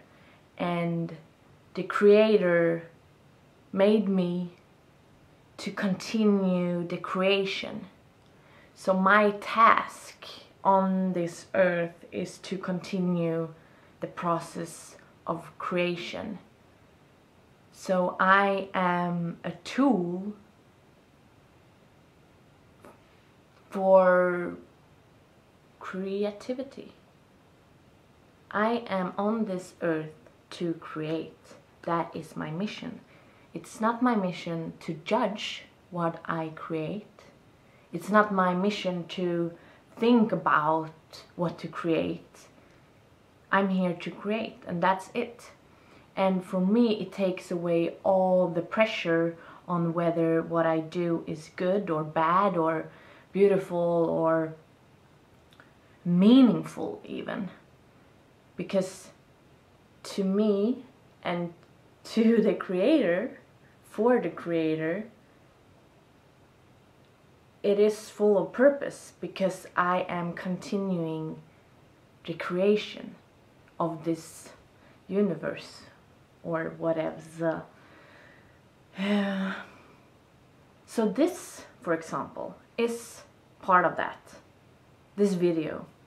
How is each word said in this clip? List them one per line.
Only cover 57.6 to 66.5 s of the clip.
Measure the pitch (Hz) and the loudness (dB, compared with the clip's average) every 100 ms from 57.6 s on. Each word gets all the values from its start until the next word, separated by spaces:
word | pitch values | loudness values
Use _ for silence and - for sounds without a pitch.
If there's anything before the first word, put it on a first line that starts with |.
| - _ _ _ _ _ _ _ _ - | -20 _ _ _ _ _ _ _ _ -12
Because | 175 196 180 - - - _ _ _ - _ _ _ _ | -2 -2 -2 -8 -20 -20 _ _ _ -20 _ _ _ _
to | - - | -10 -4
me | 190 196 214 196 214 262 - - _ _ | 0 2 4 4 2 -2 -8 -20 _ _
and | - 175 170 - - - | -6 -4 -6 -8 -20 -20
<laughs> | _ _ | _ _
to | - 220 226 226 | -4 2 4 6
the | 196 175 | 4 0
creator, | - 180 214 311 196 175 254 - - _ - _ - | -2 0 4 4 4 0 -2 -10 -20 _ -20 _ -14
for | - 226 247 | 0 2 2
the | 170 | 0
creator, | - 170 165 160 156 156 185 220 - _ _ _ _ _ _ _ _ _ _ _ _ _ | -6 -4 -2 0 -2 -2 -4 -8 -18 _ _ _ _ _ _ _ _ _ _ _ _ _